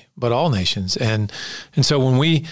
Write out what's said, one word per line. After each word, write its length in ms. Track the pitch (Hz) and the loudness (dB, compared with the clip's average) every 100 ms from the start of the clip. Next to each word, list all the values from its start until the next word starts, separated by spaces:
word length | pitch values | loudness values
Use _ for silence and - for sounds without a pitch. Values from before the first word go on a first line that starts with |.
| _ - | _ -6
but 160 | 120 | -2
all 160 | 120 170 | 0 2
nations. 480 | 104 87 - 92 - | 0 0 -2 -4 -2
And, 340 | 113 110 101 - - - - - | 0 0 -2 -6 -12 -14 -6 0
and 80 | - | 2
so 120 | 147 | 2
when 200 | 131 127 | 2 4
we 280 | 160 160 160 | 4 2 -2